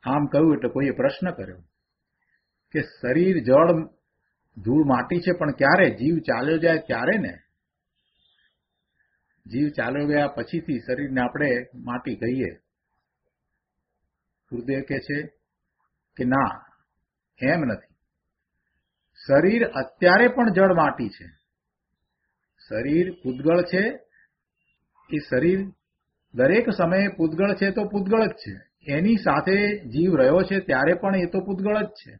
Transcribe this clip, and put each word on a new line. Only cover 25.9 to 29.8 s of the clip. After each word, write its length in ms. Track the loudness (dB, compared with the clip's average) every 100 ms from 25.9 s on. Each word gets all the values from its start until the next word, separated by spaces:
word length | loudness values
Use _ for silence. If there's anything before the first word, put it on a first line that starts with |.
| _ _ _ _
દરેક 360 | 0 2 4 0
સમયે 380 | 0 0 2 0
પૂતગળ 460 | -2 -4 0 -2
છે 180 | 0 -2
તો 120 | -2
પૂતગળ 400 | -4 -4 0 0 0
જ 80 |
છે. 200 | -4 -16 -18 _ _ -6
એની 220 | -2 2 2
સાથે 420 | 2 0 2 0 0
જીવ 360 | -4